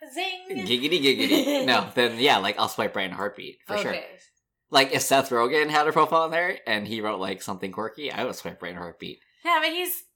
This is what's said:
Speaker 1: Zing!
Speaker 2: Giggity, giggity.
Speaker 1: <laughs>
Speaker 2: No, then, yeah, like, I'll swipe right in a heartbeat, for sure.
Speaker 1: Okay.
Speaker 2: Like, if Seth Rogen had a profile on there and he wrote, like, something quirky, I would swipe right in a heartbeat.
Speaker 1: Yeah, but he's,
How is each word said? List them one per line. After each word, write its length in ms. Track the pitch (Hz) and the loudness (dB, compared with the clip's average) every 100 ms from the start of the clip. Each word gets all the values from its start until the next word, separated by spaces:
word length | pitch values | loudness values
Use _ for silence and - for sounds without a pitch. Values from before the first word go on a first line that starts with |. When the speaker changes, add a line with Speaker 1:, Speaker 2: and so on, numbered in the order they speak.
| 302 | -12
Speaker 1:
Zing! 520 | 330 381 370 - - 95 | -6 -6 -6 -10 -8 -2
Speaker 2:
Giggity, 360 | 123 143 175 | 0 2 2
giggity. 640 | 139 120 - - 135 143 131 | 4 2 2 2 2 0 2
Speaker 1:
<laughs> 20 | |
Speaker 2:
No, 200 | 117 95 | 2 2
then, 260 | - 120 113 | 2 2 4
yeah, 180 | 139 113 | 4 4
like, 200 | 98 101 | 2 0
I'll 100 | 107 | -2
swipe 260 | - 107 104 | -2 -2 -2
right 100 | 95 | -4
in 60 | |
a 40 | 92 | -4
heartbeat, 440 | 101 - 95 - - | -6 -6 -14 -16 -6
for 100 | 208 | -4
sure. 140 | 202 | -4
Speaker 1:
Okay. 140 | 180 - - _ _ _ _ _ | -6 -8 -18 _ _ _ _ _
Speaker 2:
Like, 200 | 139 135 | 2 4
if 80 | 139 | 2
Seth 260 | - 139 127 | 2 2 4
Rogen 400 | 120 123 151 151 | 2 2 2 2
had 180 | 151 151 | 2 4
a 40 | |
profile 320 | 160 151 165 | 4 4 4
on 80 | 160 | 2
there 260 | 165 175 190 - | 0 -2 -4 -4
and 220 | 107 104 | -4 -2
he 140 | 110 | -4
wrote, 180 | 107 98 | -4 -2
like, 220 | 95 95 | -4 -6
something 280 | - 95 98 | -8 -8 -8
quirky, 400 | 95 95 - 147 | -6 -8 -8 -8
I 120 | - | -4
would 120 | 120 - | -6 -6
swipe 260 | 87 85 | -12 -12
right 80 | 87 | -10
in 60 | 87 | -10
a 20 | |
heartbeat. 400 | 87 - 87 - _ _ 330 | -12 -12 -14 -14 _ _ -2
Speaker 1:
Yeah, 140 | 330 | 0
but 100 | 320 | 0
he's, 320 | 330 359 - - | -2 -6 -8 -12